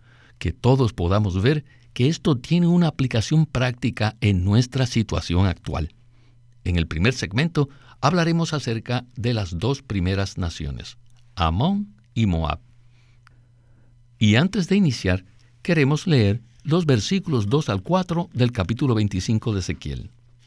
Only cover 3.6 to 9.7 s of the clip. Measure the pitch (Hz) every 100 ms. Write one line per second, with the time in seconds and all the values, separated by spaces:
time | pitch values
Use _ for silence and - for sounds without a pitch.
3.6 | 127 123 123 - 107 - 104 95 90 107
4.6 | 123 131 123 113 104 80 - 85 95 82
5.6 | - 82 80 - _ _ _ _ _ -
6.6 | - 85 80 80 104 - 87 101 165 156
7.6 | 139 - - - 139 175 165 165 165 147
8.6 | 123 113 - 123 - - 113 113 90 85
9.6 | 113